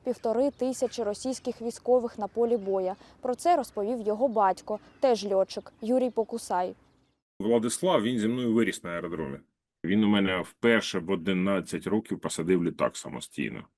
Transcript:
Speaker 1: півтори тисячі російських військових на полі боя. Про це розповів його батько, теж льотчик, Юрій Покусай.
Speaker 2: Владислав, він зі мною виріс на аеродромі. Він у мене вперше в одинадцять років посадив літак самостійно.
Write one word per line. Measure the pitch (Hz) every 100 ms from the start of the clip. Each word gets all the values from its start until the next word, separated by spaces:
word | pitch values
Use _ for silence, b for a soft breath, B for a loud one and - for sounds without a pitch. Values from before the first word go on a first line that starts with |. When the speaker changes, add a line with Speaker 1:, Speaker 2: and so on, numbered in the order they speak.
Speaker 1:
півтори | - 240 226 226 277
тисячі | - 254 254 247 -
російських | 214 208 254 254 - 226
військових | 233 - - 254 233 -
на | 202
полі | - 233 240
боя. | 196 190 185 196 B B
Про | 240 240
це | 339 339
розповів | 240 - 208 247
його | 208 208 269
батько, | 220 196 185 - 214 B _
теж | 269 226 202
льотчик, | 190 190 - - -
Юрій | 220 254 254
Покусай. | 226 214 233 - 185 185 - _ _ _ _ _ -
Speaker 2:
Владислав, | 101 117 113 - 180 160
він | 107 127
зі | 107
мною | 123 120
виріс | 113 107 -
на | 90
аеродромі. | 85 87 82 76 69 - _ _ _ 82
Він | 101
у | 107
мене | 104 95 92
вперше | 85 - 117 113 - 95
в | 82
одинадцять | 95 82 92 92 98 80 87 -
років | 104 - 90
посадив | 85 - 82 92
літак | 85 73 65 -
самостійно. | - 62 - - 60 55 -